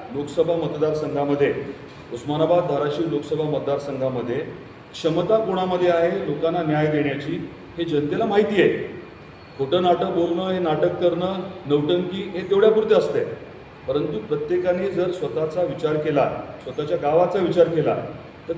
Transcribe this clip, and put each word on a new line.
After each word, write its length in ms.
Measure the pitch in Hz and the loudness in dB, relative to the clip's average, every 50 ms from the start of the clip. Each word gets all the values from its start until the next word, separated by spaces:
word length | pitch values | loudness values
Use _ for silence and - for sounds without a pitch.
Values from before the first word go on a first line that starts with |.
| - - 123 | -12 -10 -8
लोकसभा 400 | 139 147 143 - 170 156 160 170 | -6 -6 -4 0 0 2 2 2
मतदारसंघामध्ये, 1000 | 165 156 147 - 147 156 156 151 151 151 139 135 143 143 143 143 139 143 139 127 135 135 - - - - - - - - - | 0 0 -2 -2 0 0 0 0 0 -2 -2 -2 -2 0 0 2 2 2 2 0 -2 -6 -8 -10 -12 -14 -18 -18 -18 -16 -12
उस्मानाबाद 500 | 117 123 - 139 147 151 160 160 175 175 | -12 -8 -6 -4 0 0 2 4 4 4
धाराशिव 480 | 165 147 143 139 147 147 143 160 165 156 | 2 2 0 0 0 -2 -2 -2 -2 0
लोकसभा 340 | 143 143 - - 160 147 156 | -2 -2 -2 -2 -2 -2 0
मतदारसंघामध्ये 920 | 151 143 131 - 139 139 - - 143 131 123 131 131 123 123 107 104 120 143 160 - - - - - - - - - | 0 -2 -2 0 0 -2 -2 -2 -4 -4 -2 -2 -2 -2 -2 -4 -2 -2 -4 -4 -6 -10 -14 -16 -18 -18 -20 -20 -16
क्षमता 460 | - - - 165 156 170 180 180 220 220 | -10 -2 0 0 2 2 2 4 2 2
कोणामध्ये 520 | 220 190 185 185 185 180 180 180 175 175 | 2 2 0 0 0 0 2 2 4 4
आहे 440 | 170 170 165 175 190 196 - 156 147 | 4 4 2 2 0 0 -2 -2 -2
लोकांना 280 | 151 160 165 170 175 | 0 0 0 0 0
न्याय 240 | 170 156 151 151 156 | 0 0 2 2 2
देण्याची, 640 | 151 151 147 143 143 135 127 139 151 170 185 - - - - - - - 170 | 2 2 2 0 0 -2 -4 -4 -6 -6 -6 -6 -10 -12 -16 -18 -14 -8 -6
हे 60 | 170 | -4
जनतेला 400 | 160 147 143 147 147 180 202 226 | 0 0 0 0 0 0 0 0
माहिती 380 | 214 202 208 214 208 214 190 | 2 4 2 2 4 4 4
आहे. 380 | 151 - - - - - - - - - - - - - - - - - - - | 4 4 4 0 -4 -8 -10 -14 -14 -16 -18 -20 -20 -20 -20 -20 -20 -14 -6 -6
खोटं 240 | 135 135 170 185 | -2 0 2 2
नाटक 220 | 180 180 175 - 196 | 4 4 2 2 2
बोलणं, 460 | 190 - 170 170 170 170 175 185 190 | 0 0 0 0 0 0 -2 -2 -2
हे 80 | 185 185 | -2 0
नाटक 360 | 175 160 151 151 170 175 170 - | 0 0 0 2 2 0 0 2
करणं, 340 | 180 175 165 165 185 185 196 185 175 - - - - | 2 2 2 2 -2 -2 -2 -4 -6 -8 -10 -10 -2
नौटंकी 640 | 135 147 147 147 156 175 175 180 - 190 196 - - 170 | 0 2 2 2 2 0 0 0 -2 -4 -6 -8 -6 -8
हे 160 | 175 185 180 | -6 -2 2
तेवढ्यापुरते 440 | 196 196 226 220 214 220 214 214 214 | 4 6 6 6 6 4 4 4 4
असते. 300 | 180 - - - 127 - - - - - - - - - - - - - 131 | 4 4 2 0 -2 -2 -4 -6 -12 -14 -18 -18 -20 -20 -20 -20 -14 -6 -4
परंतु 300 | 135 147 147 - 147 - | -2 -2 -2 -2 -4 -6
प्रत्येकाने 720 | - - 147 147 151 156 180 180 180 180 180 180 196 190 | -4 -4 -4 -2 -2 -2 -2 0 2 0 0 0 0 -2
जर 200 | 175 170 180 180 | 0 0 -2 -2
स्वतःचा 520 | 175 - 151 143 - 160 156 156 165 180 | -2 -4 -4 -4 -2 -2 -2 -2 0 0
विचार 320 | 175 156 139 - 156 151 151 | -2 -2 -2 -2 -2 0 0
केला, 480 | 151 151 160 143 139 120 104 - - - - - - | 0 0 2 2 2 2 2 0 -6 -10 -12 -12 -12
स्वतःच्या 340 | - - - - 147 143 175 | -12 -10 -6 -6 -2 -2 -2
गावाचा 420 | 156 143 143 156 170 180 175 - 202 | 0 2 4 4 4 4 4 2 0
विचार 300 | 185 160 160 175 165 165 | 0 2 6 6 4 6
केला, 280 | 170 160 139 123 104 - - - - - - - - - - - | 4 2 2 2 0 -2 -4 -8 -12 -14 -16 -18 -20 -16 -8 -8
तर 40 | 165 | -8